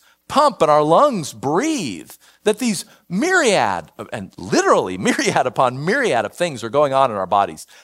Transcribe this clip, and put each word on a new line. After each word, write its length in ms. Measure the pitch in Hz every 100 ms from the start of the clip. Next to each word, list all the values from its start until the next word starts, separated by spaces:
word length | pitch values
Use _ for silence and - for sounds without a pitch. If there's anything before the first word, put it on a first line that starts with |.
| _ _ -
pump 340 | 262 294 208
and 80 | 151
our 140 | 151
lungs 500 | 151 175 294 214 143
breathe. 800 | 113 123 165 311 302 139 85 - - _ _
That 160 | 208 214
these 260 | 247 185 - _ -
myriad, 840 | 180 330 381 262 175 110 90 80 - 110
and 220 | 117 92 -
literally 600 | 92 277 381 208 104 92
<laughs> 20 |
myriad 460 | 156 - 226 156 127
upon 380 | 131 131 127
myriad 420 | 156 269 220 123 101
of 80 |
things 300 | - 175 123
are 60 | 113
going 240 | 135 147
on 180 | 135 131
in 60 | 104
our 100 | 92
bodies 400 | 101 95 80 - -